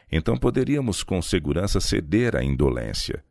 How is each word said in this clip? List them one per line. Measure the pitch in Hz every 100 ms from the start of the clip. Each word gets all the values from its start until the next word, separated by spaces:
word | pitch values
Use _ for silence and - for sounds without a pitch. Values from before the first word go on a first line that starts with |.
| _
então | - 98 123
poderíamos | 123 131 131 143 127 92
com | - 95
segurança | - 95 73 71 98 98
ceder | - 104 73 104 120
à | 64
indolência. | 67 65 69 60 55 52 - - -